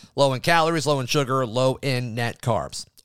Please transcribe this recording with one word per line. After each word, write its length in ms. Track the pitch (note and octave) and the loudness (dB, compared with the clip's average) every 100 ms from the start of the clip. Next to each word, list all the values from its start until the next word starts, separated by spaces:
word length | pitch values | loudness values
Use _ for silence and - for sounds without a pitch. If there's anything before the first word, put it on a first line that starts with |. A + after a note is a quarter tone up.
| - - | -8 0
low 160 | C#3 | 0
in 80 | B2+ | 2
calories, 480 | - E3+ D#3+ E3 C#3+ | 2 2 4 2 0
low 140 | C#3+ | 0
in 60 | B2 | 0
sugar, 380 | D3+ B2+ C3+ B2 | 0 0 0 0
low 320 | A#2 C3 C3 | 0 0 0
in 340 | C#3+ B2 B2 A2+ | -2 -4 -4 -4
net 260 | A#2 - | -6 -4
carbs. 440 | A#2+ G#2 C#2 - - _ | -2 -2 -2 -10 -16 _